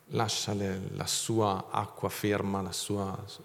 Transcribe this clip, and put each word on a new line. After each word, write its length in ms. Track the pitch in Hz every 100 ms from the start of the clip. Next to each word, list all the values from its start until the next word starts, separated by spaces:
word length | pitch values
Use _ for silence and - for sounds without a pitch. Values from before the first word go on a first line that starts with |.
| -
lascia 440 | 107 113 - -
le, 260 | 101 98 95 95
la 160 | 98 101
sua 600 | - - 110 104 95 -
acqua 380 | 107 104 - 98
ferma, 520 | - 104 101 101 98
la 100 | 92
sua, 480 | - - 101 95 95 101 -